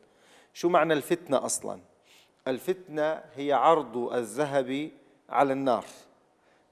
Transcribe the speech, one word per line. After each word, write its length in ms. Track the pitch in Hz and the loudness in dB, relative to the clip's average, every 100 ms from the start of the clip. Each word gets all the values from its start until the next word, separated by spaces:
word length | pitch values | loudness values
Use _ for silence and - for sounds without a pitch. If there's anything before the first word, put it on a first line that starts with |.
| _ _ _ - _ | _ _ _ -20 _
شو 160 | - 175 | -4 2
معنى 240 | 175 165 | 4 4
الفتنة 520 | 151 - - - 131 113 | 2 0 -4 0 -2 0
أصلا؟ 340 | - 104 101 - _ _ - _ _ 131 | -6 -8 -12 -16 _ _ -20 _ _ -8
الفتنة 760 | 127 175 185 151 151 156 156 - 131 | -4 -4 -6 -6 -4 -2 -4 -8 -6
هي 180 | 143 | 0
عرض 440 | 131 147 160 123 120 | 4 6 4 2 -4
الذهب 920 | 117 123 110 117 147 139 127 139 156 - _ _ _ | -2 -2 -2 -4 -2 0 -2 -4 -8 -14 _ _ _
على 240 | 123 139 | 0 2
النار 320 | 135 135 107 - - - _ _ _ _ _ _ | 2 0 0 -2 -16 -20 _ _ _ _ _ _